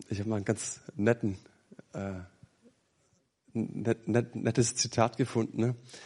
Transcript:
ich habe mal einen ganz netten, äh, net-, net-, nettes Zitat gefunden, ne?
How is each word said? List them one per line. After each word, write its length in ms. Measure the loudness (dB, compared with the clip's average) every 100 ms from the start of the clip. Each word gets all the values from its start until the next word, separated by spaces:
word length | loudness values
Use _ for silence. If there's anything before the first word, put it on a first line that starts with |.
| -6
ich 100 | -4
habe 100 | -2
mal 60 | -2
einen 100 | 0
ganz 360 | -2 -2 -10 -12 0
netten, 440 | 2 2 0 -4 -12 _ _ -20 -12
äh, 260 | -8 -6 -8 -12 _ -20 _ -20 _ _ _ _ _ _ _ _
net-, 540 | -4 -4 -2 -2 -2 2
net-, 280 | 2 2 -2
nettes 400 | 0 4 2 2
Zitat 420 | -2 4 2 2
gefunden, 420 | 0 0 0 2
ne? 160 | 0 0 -10 -20